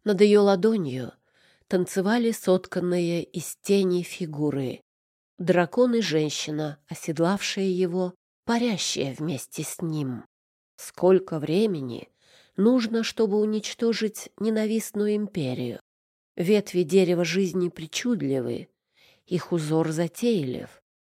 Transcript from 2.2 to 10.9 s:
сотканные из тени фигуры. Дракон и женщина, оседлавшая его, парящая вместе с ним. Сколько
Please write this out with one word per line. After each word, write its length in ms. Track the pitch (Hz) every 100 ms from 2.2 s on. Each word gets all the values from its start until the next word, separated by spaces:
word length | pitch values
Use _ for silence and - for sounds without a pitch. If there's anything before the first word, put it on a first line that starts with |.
| 226
сотканные 920 | 220 - 185 - 185 175 175 170 170
из 340 | - 175 - -
тени 460 | - 196 185 180
фигуры. 760 | 170 - 165 147 151 139 127 - _ _ _ _ _ -
Дракон 580 | 180 180 170 - 247 233
и 60 |
женщина, 760 | 185 151 151 - - 151 151 147 _
оседлавшая 760 | 165 - 156 165 202 - - 190
его, 480 | 180 185 180 180 - _ _ -
парящая 680 | 233 240 185 - - 139
вместе 500 | 135 156 135 - -
с 180 | 156 -
ним. 440 | 165 156 135 120 - _ _ _ _ _
Сколько 640 | -